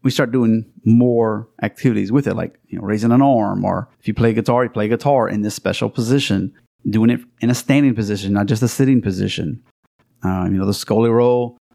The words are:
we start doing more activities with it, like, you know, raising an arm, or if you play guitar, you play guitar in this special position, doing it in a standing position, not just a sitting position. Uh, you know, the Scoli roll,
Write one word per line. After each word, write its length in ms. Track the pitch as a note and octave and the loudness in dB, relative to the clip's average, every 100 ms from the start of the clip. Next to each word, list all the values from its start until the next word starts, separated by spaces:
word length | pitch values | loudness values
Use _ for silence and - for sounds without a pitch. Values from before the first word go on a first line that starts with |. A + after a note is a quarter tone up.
we 80 | C3+ | -2
start 220 | D3 B2 | 0 0
doing 380 | B2+ A2+ A2 A2 - | 2 2 0 -2 -4
more 640 | A2 A2+ B2 A#2 A2 G#2 A2+ - | 4 4 4 2 0 -2 -8 -8
activities 500 | G#2 - B2+ G#2 G2 | -8 -2 0 0 0
with 140 | C3+ B2 | 0 0
it, 80 | |
like, 240 | F#2 - - _ | -4 -6 -10 _
you 100 | - | -8
know, 80 | |
raising 280 | F#2+ G#2+ A#2 | -4 -2 2
an 100 | B2 | 4
arm, 420 | C#3 A#2+ G2+ G2 | 4 2 0 -2
or 240 | G2 F#2 - _ | -2 -4 -6 _
if 80 | - | -6
you 60 | |
play 220 | A2 A#2 | 0 0
guitar, 300 | A2+ A2 B2 | 0 0 0
you 40 | A#2+ | 0
play 200 | A2+ G#2+ | -2 -2
guitar 380 | A#2 C#3 C3+ A2 | -2 0 0 0
in 140 | G#2 | -2
this 140 | G#2 | -4
special 340 | - F#2 - A#2 | -4 -4 -2 -4
position, 640 | B2+ A2+ C#3 - F#2+ F#2+ - _ _ - | -2 0 0 0 -2 -4 -10 _ _ -4
doing 180 | G#2+ A#2 | 0 2
it 140 | - - _ | 0 -6 _
in 80 | A#2 | -2
a 60 | |
standing 400 | B2 - C#3+ C#3 | -2 0 2 2
position, 400 | A2 G#2 G2+ F#2+ | 0 -2 -4 -2
not 100 | G2+ | 0
just 180 | G2+ A2 | 0 0
a 60 | A#2+ | 0
sitting 320 | - C3+ B2+ | 0 2 2
position. 640 | G2+ F#2 G2 - E2+ A2+ - _ _ _ _ _ | 0 -2 -4 -4 -6 -8 -14 _ _ _ _ _
Uh, 220 | F#2 F#2 | -4 -2
you 140 | F#2 F#2+ | -2 -2
know, 80 | G2 | -2
the 60 | |
Scoli 380 | G2+ - A2 A#2 | -4 0 2 2
roll, 460 | A#2 B2 B2 A#2+ - _ | 2 2 2 -2 -10 _